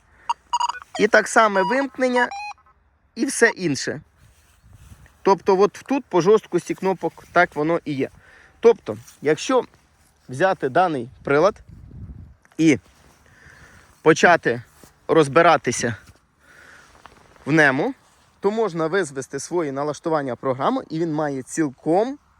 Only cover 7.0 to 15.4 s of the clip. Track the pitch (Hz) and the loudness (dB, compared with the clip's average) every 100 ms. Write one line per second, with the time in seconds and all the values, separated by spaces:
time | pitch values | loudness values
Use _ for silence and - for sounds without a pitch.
7 | 165 - - 175 180 147 156 165 - 135 | -6 -10 -4 0 0 -2 -4 -4 -4 -6
8 | 123 - _ - _ _ 226 220 - 110 | -8 -10 _ -20 _ _ 2 2 -4 -12
9 | - _ 139 151 - 262 - _ _ _ | -12 _ -4 -2 0 -2 -2 _ _ _
10 | _ _ - 131 190 190 139 131 180 143 | _ _ -16 -2 -2 0 -2 0 0 -2
11 | 120 - - 139 185 - - - - - | -8 -12 -2 2 2 0 -14 -20 -20 -20
12 | - - - - _ - 160 131 - _ | -18 -18 -20 -20 _ 0 2 2 -2 _
13 | _ _ _ _ - - - - _ _ | _ _ _ _ -20 -20 -20 -20 _ _
14 | 151 160 190 170 151 120 - _ - _ | 2 4 6 4 2 -4 -8 _ -20 _
15 | - 156 143 147 | 0 2 4 4